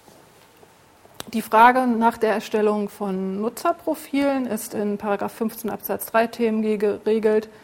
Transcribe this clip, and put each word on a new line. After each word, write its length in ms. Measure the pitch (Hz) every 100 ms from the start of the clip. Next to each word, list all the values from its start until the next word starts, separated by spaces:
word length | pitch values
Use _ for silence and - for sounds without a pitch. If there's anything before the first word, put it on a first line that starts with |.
| - - - _ - _ - _ _ _ - - -
Die 80 | 226
Frage 460 | - 220 240 254 254
nach 300 | 226 226 226
der 160 | 220
Erstellung 560 | 208 - 220 208 208 202
von 520 | - 202 190 190 190
Nutzerprofilen 1040 | 220 240 339 339 - 302 - 277 277 269 247
ist 260 | 214 -
in 240 | 220 208 202
Paragraph 340 | 214 202 208
fünfzehn 380 | - 226 - 202
Absatz 380 | 196 - 196 -
drei 200 | 226 226
T 180 | - 233
M 160 | 214
G 140 | 214 208
geregelt 720 | 208 202 214 220 214 214 214 -